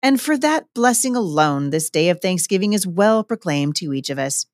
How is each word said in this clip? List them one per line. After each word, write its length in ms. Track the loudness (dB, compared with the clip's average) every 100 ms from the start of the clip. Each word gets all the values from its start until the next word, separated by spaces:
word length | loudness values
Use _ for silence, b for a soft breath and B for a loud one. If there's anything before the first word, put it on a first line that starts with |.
And 180 | 2 0
for 160 | 0 0
that 340 | 0 -2 -4
blessing 420 | 0 2 2 0 -2
alone, 540 | 0 2 2 2 0
this 200 | -2 -2
day 180 | 0 2
of 120 | 2
Thanksgiving 520 | 0 -2 0 0 0
is 140 | 0 -2
well 380 | 2 2 2
proclaimed 520 | 0 -6 -2 0 0 -2
to 160 | -4
each 180 | -6 -6
of 80 | -6
us. 280 | -4 -6 -10